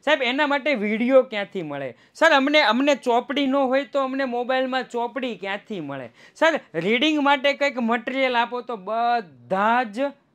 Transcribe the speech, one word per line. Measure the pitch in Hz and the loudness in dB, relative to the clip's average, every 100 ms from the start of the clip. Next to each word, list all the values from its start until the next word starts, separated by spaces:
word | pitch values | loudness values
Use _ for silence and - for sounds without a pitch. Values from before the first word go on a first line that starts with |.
| - | 2
સાહેબ | 302 | 0
એના | 240 269 294 | 0 0 0
માટે | 285 269 | 0 0
વીડિયો | 262 208 214 247 262 | -2 -2 -2 4 4
ક્યાંથી | 254 214 196 196 | 4 -4 -6 -8
મળે? | 160 143 135 120 _ | -8 -8 -8 -12 _
સર | - 311 | 2 4
અમને, | 285 269 302 | 4 4 4
અમને | 240 233 285 285 | 4 4 2 2
ચોપડી | - 233 247 277 277 | 2 0 0 -2 0
ન | 277 | 2
હોય | 262 262 277 | 2 0 0
તો | 277 | -4
અમને | 262 269 269 | -2 -2 -4
મોબાઈલમાં | 240 247 262 262 254 | -4 -2 -2 0 -4
ચોપડી | 240 233 233 220 254 202 | -4 -6 -6 -6 -8 -8
ક્યાંથી | 196 202 - 202 | -8 -8 -8 -10
મળે? | 147 139 120 _ - - | -8 -10 -12 _ -20 0
સર | 320 302 - 160 | 0 0 -6 -4
રીડિંગ | 170 233 302 302 | 0 2 2 2
માટે | 277 285 277 | 2 2 2
કંઈક | 277 285 240 | 0 -2 -2
મટીરિયલ | 226 240 240 262 262 240 | -2 -2 -2 -2 0 0
આપો | 233 247 | -2 -4
તો | 240 233 | -8 -10
બધા | 185 226 233 240 185 131 - 185 208 240 | -6 -2 0 0 -4 -18 -6 0 2 2
જ | 240 202 277 - _ | -2 -4 -6 -6 _